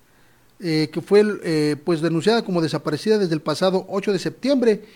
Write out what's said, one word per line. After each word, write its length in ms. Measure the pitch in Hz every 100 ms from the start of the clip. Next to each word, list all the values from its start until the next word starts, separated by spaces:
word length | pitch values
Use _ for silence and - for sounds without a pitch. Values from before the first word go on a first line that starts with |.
| _ _ _ _ _ -
eh, 300 | 180 156 151
que 80 | 175
fue, 200 | - 202 208 190
eh, 320 | 180 156 151 147
pues, 160 | 180 165
denunciada 460 | 165 165 190 233 220
como 160 | 175
desaparecida 560 | 160 151 - 151 214 214
desde 160 | 185
el 80 | 160
pasado 440 | 160 147 185 185 185
ocho 240 | 190 214
de 60 | 190
septiembre 640 | - - 254 277 233 202 -